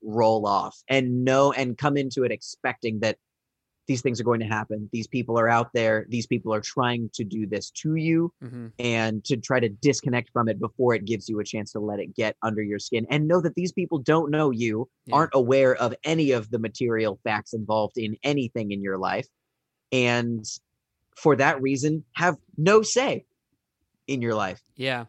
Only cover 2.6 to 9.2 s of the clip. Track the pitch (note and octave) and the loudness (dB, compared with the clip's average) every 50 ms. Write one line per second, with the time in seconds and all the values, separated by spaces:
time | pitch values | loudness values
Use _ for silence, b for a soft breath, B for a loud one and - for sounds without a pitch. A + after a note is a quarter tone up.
2.6 | - C3 B2 - - A2+ A2 G#2 A2 G#2+ - _ _ _ _ _ _ _ _ _ | -4 -4 -4 -4 -4 -4 -2 0 -2 -2 -2 _ _ _ _ _ _ _ _ _
3.6 | _ _ _ _ _ - C3+ A#2+ - C3 A#2+ A#2 A2 A#2+ A#2 A2+ A2 G#2+ A2 G#2+ | _ _ _ _ _ -4 -4 0 0 -2 -2 -2 0 0 0 0 0 -2 -4 -4
4.6 | A2 - G#2+ G#2+ G#2 - - A2+ G#2+ - - B2 A#2 A#2 A#2 A#2 A2+ A#2 A#2 A#2 | -4 -6 -8 -8 -8 -8 -8 -8 -8 -6 -4 -4 -2 0 0 2 4 4 4 2
5.6 | A#2+ - - A#2+ A2+ A2 A2 A2 - G#2 A#2+ A#2 A2+ - B2 A2 - A2 G#2+ G#2+ | 2 0 0 0 2 2 2 0 -2 -2 -4 -4 -2 -2 -2 -2 -2 -2 -4 -2
6.6 | G#2+ - - C#3 B2 A#2+ A#2+ A#2+ A2+ G#2 - - A2 F#2+ A2 A2 G#2+ F#2 G#2+ G2 | -4 -4 -2 0 0 0 0 -2 -4 -6 -8 -8 -8 -6 -6 -6 -6 -4 -6 -6
7.6 | - - - - - D#3 D#3 D#3+ D#3 E3 D#3+ E3 E3+ E3+ _ - C3 A#2+ B2 B2 | -6 -8 -12 -6 -4 -2 -2 0 0 2 2 2 0 -2 _ -10 -16 -14 -14 -14
8.6 | A#2 A2+ - - A#2+ A#2+ A#2 A2+ A2 A2 A2 G#2 | -14 -14 -10 -4 -2 -2 0 0 0 -2 -2 -4